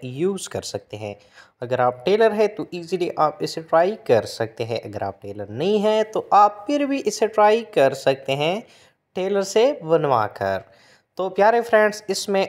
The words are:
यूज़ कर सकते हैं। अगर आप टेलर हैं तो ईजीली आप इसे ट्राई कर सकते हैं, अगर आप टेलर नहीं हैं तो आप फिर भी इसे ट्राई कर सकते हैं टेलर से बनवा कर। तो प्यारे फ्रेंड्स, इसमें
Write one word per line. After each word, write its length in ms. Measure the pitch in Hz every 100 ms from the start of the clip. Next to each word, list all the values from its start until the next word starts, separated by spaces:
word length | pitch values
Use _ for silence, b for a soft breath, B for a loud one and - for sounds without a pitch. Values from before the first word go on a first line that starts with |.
यूज़ 440 | 127 127 180 196 -
कर 140 | 98
सकते 320 | - 101 - 104
हैं। 200 | 107 101 b b b -
अगर 180 | 120 127
आप 220 | - 247
टेलर 280 | - 208 226
हैं 220 | 208 208
तो 120 | 208 156
ईजीली 360 | 180 165 180 175 -
आप 180 | 156 -
इसे 180 | 156 -
ट्राई 360 | 160 165 180 220 -
कर 180 | 117 104
सकते 360 | - 113 -
हैं, 160 | 113 113
अगर 200 | 113 101
आप 140 | 98 -
टेलर 260 | 101 101 101
नहीं 280 | 110 180 208
हैं 300 | 214 214 214
तो 160 | 190 -
आप 300 | 196 208 208 -
फिर 200 | 294 277
भी 120 | 277
इसे 260 | - - 214
ट्राई 340 | 214 214 226 226
कर 200 | 165 135 135
सकते 360 | - 135 -
हैं 280 | 139 156 202 b b b b _ -
टेलर 260 | 190 202
से 180 | 196 220 254 294
बनवा 440 | 160 165 147 123 104
कर। 340 | - 98 95 - b b b _ -
तो 100 | 185
प्यारे 300 | 185 208 233
फ्रेंड्स, 420 | 233 214 214 208 -
इसमें 380 | 190 - 196